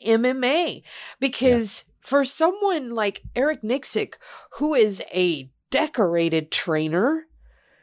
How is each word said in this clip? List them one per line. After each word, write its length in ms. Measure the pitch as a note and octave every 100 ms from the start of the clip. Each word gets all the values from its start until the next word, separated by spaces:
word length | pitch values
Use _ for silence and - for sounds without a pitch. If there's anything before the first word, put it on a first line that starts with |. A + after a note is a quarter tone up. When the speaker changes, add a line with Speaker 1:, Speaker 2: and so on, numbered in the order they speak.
Speaker 1:
M 220 | A3 A3+ B3
M 180 | C4
A. 380 | B3 D#4 E4 D3+ - - - -
Because 680 | C4+ - C4 A#3+ G#3+ - -
Speaker 2:
Yeah. 40 | _
Speaker 1:
for 220 | - C#4
someone 680 | C4 - D#4+ G4+ G4+ E4 B3
like 280 | A#3 G#3 - -
Eric 280 | A#3 C#4+ D#4
Nicksick, 520 | G#3+ C4 - - D3+ - - - -
who 220 | - D4+
is 280 | C#4+ G#3+ F#3+ -
a 380 | F#3 F3+ D3+ C3+ _ -
decorated 800 | B3+ D4 - F3+ E3+ E3 D#3+ D#3
trainer, 720 | - - D#3 D#3 E3 A#3+ D#4+ - _ - _ _ _